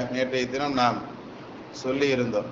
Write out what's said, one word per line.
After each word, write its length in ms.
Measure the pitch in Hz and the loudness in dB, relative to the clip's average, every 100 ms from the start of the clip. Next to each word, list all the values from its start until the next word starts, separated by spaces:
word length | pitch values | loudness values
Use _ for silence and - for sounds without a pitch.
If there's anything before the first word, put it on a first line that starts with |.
| 123 | 2
நேற்றைய 360 | 127 127 127 123 | 0 0 0 0
தினம் 260 | 135 143 | 0 0
நாம் 300 | 131 120 107 - - - - - - - | 4 4 2 -4 -12 -14 -14 -14 -14 -14
சொல்லி 360 | - 127 135 143 | -6 -2 2 4
இருந்தோம். 380 | 127 113 104 101 | 4 2 0 -2